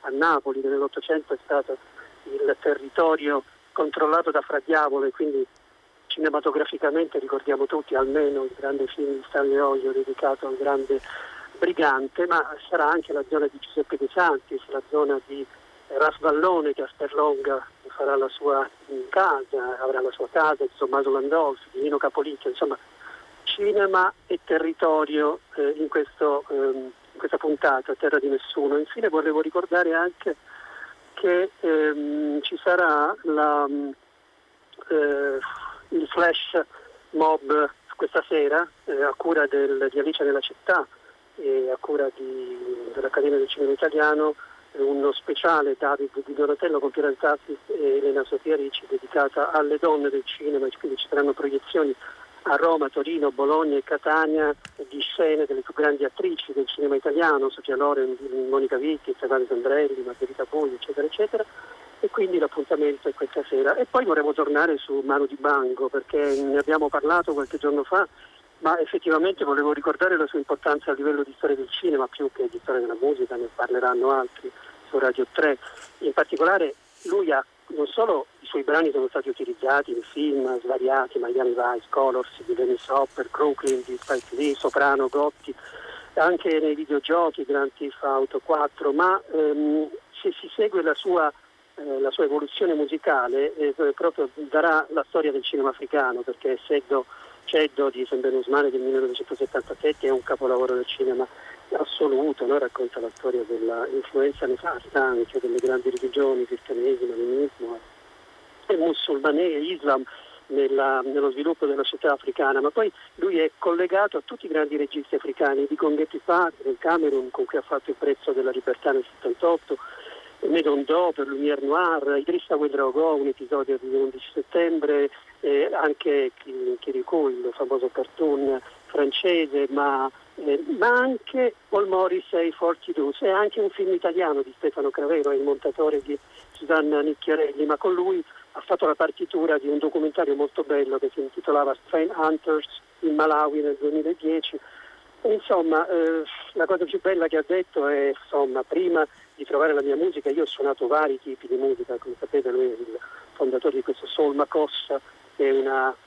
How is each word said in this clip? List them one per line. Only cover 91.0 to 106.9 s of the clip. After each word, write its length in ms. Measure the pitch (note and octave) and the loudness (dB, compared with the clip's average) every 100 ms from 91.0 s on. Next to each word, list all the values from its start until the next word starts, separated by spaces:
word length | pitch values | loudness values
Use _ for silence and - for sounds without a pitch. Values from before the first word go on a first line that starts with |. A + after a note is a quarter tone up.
| - F3+ D#3 - _ _ _ - | 0 2 2 -2 _ _ _ -14
eh, 240 | D3 C3+ | -6 0
la 100 | C3+ | 0
sua 140 | C3 | 2
evoluzione 500 | C#3 D3 C#3+ - F#3 | 0 2 -2 -2 0
musicale, 800 | D#3 D3 D#3+ - C#3 B2 C3 C#3+ D#3+ | 2 0 -2 2 2 2 0 0 0
eh, 180 | D3 C3+ D3+ | -2 0 0
proprio 340 | C3+ E3+ D#3+ C#3 | 2 -2 0 -4
darà 500 | - D3 D#3 E3 D#3 D3+ | -4 -2 2 4 2 0
la 140 | D#3 C3+ | -4 -2
storia 220 | F3 D#3 | 0 0
del 120 | C#3 | 0
cinema 240 | B2 C#3+ C3+ | -2 -2 -2
africano, 540 | B2+ C3 D3+ C3 A#2+ | -2 -4 0 0 -2
perché 360 | B2 B2 - B2+ - | -6 -4 -2 -4 0
Seddo, 400 | D3 - C#3 - - - - | -2 0 -2 -2 -12 -20 -20
Ceddo 440 | - E3 D#3 - C#3+ | -2 0 0 2 -2
di 140 | B2 B2+ | 0 -4
Sembène 280 | C3 C3 C3 | 0 0 0
Ousmane 340 | B2+ C#3 C#3 | 0 2 2
del 100 | B2+ | 0
millenovecentosettantasette 1300 | B2+ C3+ C3 B2 C#3 - C3 C#3 - - D3+ D3+ C#3 | 0 0 0 -4 -8 -4 -4 -4 -6 -2 -2 0 0
è 20 | |
un 120 | C3 | 0
capolavoro 520 | - C#3+ C3 B2+ B2+ | -2 -4 0 0 0
del 120 | B2+ B2 | -2 -4
cinema 400 | - C3 B2 B2+ - - - - | -2 -2 0 -4 -8 -20 -20 -8
assoluto, 720 | - D#3 - D3+ C3 D3+ C#3 B2 | -4 -4 0 0 2 0 -2 0
no? 120 | C#3+ | 0
Racconta 400 | C3 - A#2+ B2 | 0 -4 -6 -4
la 120 | A2+ | -8
storia 280 | - C3 B2 A2 | -6 -4 -2 -2
della 400 | A#2 A2+ A#2 A#2+ | -2 -2 -2 -4
influenza 540 | C3+ - C#3 C#3 C#3 - | -4 -2 0 0 0 -4
nefasta 560 | B2+ E3+ C3 - C#3 | -2 -4 -8 -4 0
anche 340 | C3 B2 A#2 C3+ | 2 2 -2 -2
delle 180 | A#2+ A#2+ | -2 0
grandi 320 | B2+ B2+ B2+ | 0 0 0
religioni, 540 | - C3 B2 C#3 B2+ | -2 -4 0 2 2
cristianesimo, 680 | B2 - - B2 B2+ | -2 -6 -6 -2 0